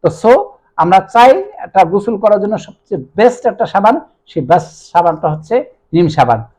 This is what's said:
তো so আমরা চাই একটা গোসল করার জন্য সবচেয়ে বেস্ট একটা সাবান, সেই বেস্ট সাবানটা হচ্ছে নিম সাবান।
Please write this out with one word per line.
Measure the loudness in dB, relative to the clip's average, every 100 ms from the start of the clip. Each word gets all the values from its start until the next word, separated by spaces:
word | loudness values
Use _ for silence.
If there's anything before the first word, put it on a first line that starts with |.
তো | -4 -2
so | 2 2 0 _ _ -4
আমরা | 0 0 0
চাই | 2 4 4 -2 -16
একটা | -4 0
গোসল | 0 0 -4 -2
করার | 0 0
জন্য | -2 -6
সবচেয়ে | -10 -20 _ -12 -10 0
বেস্ট | 0 0 -6
একটা | -4 -4
সাবান, | 0 0 0 -8 _ _
সেই | -10
বেস্ট | 0 -2 -2 -20 -4
সাবানটা | -2 0 -2 -6
হচ্ছে | -6 -4 -4 -4 _ _
নিম | -2 0
সাবান। | 0 0 0 -6